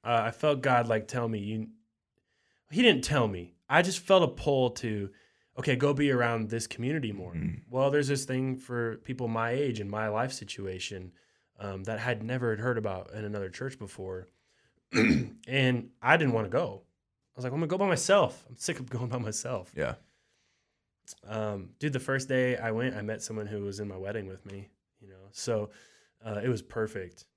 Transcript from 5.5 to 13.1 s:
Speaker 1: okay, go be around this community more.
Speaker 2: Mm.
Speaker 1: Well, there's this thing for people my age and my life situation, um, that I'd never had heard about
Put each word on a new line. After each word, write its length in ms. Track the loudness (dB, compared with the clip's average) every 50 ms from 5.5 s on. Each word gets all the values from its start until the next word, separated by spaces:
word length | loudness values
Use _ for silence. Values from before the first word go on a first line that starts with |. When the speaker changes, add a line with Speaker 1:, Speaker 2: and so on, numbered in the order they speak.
| _ -4
Speaker 1:
okay, 180 | 0 0 2
go 180 | 4 4 2 4
be 160 | 4 4 4
around 400 | 4 4 4 2 2 0 0 -2
this 160 | -2 -4 -4
community 440 | -6 -6 -4 -2 -2 -2 -2 -2 -4
more. 220 | -6 -6 -8 -8
Speaker 2:
Mm. 300 | -6 -4 -2 -2 -4 -4 -10 -6
Speaker 1:
Well, 200 | 0 2 2 4
there's 180 | 4 4 4 2
this 180 | 0 0 0
thing 320 | -2 -2 -2 0 -2 -2 -6
for 380 | -6 -6 -2 -2 -2 -2 -2 -6
people 300 | -6 -8 -6 -4 -2 -2
my 220 | 0 0 0 0
age 280 | 2 2 0 0 0 -2
and 100 | -4 -4
my 180 | -2 -2 -2 0
life 240 | 0 0 0 -2 -4
situation, 800 | -8 -10 -12 -10 -8 -6 -6 -6 -6 -8 -8 -8 -10 -12 -14 -16 _ _ _ _ _ _ _ _ _
um, 260 | -8 -8 -6 -6 -4
that 220 | -4 -4 -2 -2
I'd 160 | -2 -2 -2
never 280 | -2 -4 -2 0 0 0
had 100 | 0 0
heard 160 | 0 0 0
about 360 | 0 0 -2 -4 -4 -8 -10